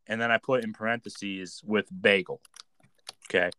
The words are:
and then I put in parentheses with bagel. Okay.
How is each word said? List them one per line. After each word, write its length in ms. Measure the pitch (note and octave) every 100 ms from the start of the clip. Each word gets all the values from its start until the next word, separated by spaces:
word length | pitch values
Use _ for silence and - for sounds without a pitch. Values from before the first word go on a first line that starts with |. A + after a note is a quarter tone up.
| -
and 120 | A2+
then 100 | A#2
I 60 | A2+
put 260 | - B2+
in 100 | A2
parentheses 880 | G#2+ A2 A#2 G2+ - G2+ F#2+ F2+ - G#2
with 220 | G#2 - F#2
bagel. 380 | G#2 G2 F2+ - _ - _ _ _ _ - - -
Okay. 200 | F#2 F2